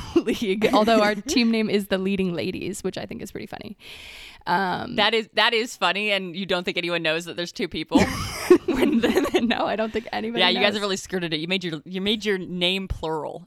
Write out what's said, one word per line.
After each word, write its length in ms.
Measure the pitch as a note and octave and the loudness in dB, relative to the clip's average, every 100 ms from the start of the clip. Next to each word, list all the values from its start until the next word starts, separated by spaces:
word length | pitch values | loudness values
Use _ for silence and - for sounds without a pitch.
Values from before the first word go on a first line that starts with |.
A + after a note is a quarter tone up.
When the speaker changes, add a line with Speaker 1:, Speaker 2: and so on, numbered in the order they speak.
| - | 2
Speaker 1:
<laughs> 80 | E4+ | 2
league, 500 | A3 - G#3 G3+ G#3+ | 2 0 0 2 4
although 260 | G#3 G#3+ A3 | 6 6 6
our 120 | G#3 | 4
Speaker 2:
<laughs> 0 | |
Speaker 1:
team 380 | G#3 C4+ C#4 A#3 | 2 0 2 4
name 180 | A3+ G#3+ | 2 0
is 160 | G#3 G3 | -2 -2
the 120 | F#3+ | -2
Leading 360 | F#3+ G3 F#3 | 0 0 0
Ladies, 480 | E3+ - - - G#3 | 0 -4 -4 -6 -6
which 160 | F#3 - | -6 -6
I 80 | - | -10
think 160 | - | -10
is 80 | - | -10
pretty 160 | - - | -12 -12
funny. 320 | - - G3+ - - - - - - - | -12 -14 -16 -18 -18 -18 -18 -20 -10 -2
Um, 480 | F3+ F#3 - - - | 0 0 -2 -4 2
Speaker 2:
That 180 | G#3 | 2
is, 140 | A3+ A3 | 2 0
that 200 | G#3+ A3+ | 2 4
is 220 | A3+ A#3+ - | 2 -2 0
funny, 340 | F3+ F#3 G#3+ | 0 2 0
and 240 | G3 F#3 | 0 -2
you 100 | E3 | -6
don't 200 | F3+ F3+ | -2 -2
think 120 | F3+ F3+ | -2 -4
anyone 260 | E3+ E3+ | -2 0
knows 220 | D#3+ D#3+ F3 | 0 -2 -4
that 100 | C#3 | -8
there's 160 | F3 | -6
two 160 | - F#3 | -6 -6
people? 320 | D#3+ - C4+ B3+ | -6 2 4 4
<laughs> 40 | - - - - | 0 -6 0 6
Speaker 1:
<laughs> 200 | F4+ - | 6 6
When 340 | C4+ - A3+ | 0 2 4
the, 400 | A3+ - C#4+ - | 4 2 2 2
no, 240 | A3+ - D4 | 2 0 -2
I 80 | G3+ | -2
don't 160 | A3 | -2
think 160 | A3 - | -4 -4
anybody 280 | G#3+ A3 G3+ | -6 -4 2
Speaker 2:
Yeah, 80 | F3+ | 2
you 60 | F#3 | 4
guys 60 | G3+ | 2
Speaker 1:
knows. 80 | |
Speaker 2:
have 80 | G#3 | 2
really 140 | G3+ F#3+ | -2 -4
skirted 360 | - F#3 E3+ | -4 -4 -2
it. 60 | D#3 | -4
You 80 | E3 | -2
made 160 | F#3+ | -2
your, 160 | F3 D#3 | -2 -6
you 160 | E3+ F#3 | -8 -4
made 240 | G3 A3 | -2 0
your 140 | G#3 F#3+ | 0 -2
name 500 | F3+ F3+ F3+ F#3+ F#3+ | -2 -2 0 0 -4
plural. 580 | - D#3+ D#3 - - | -6 -4 -4 -6 -10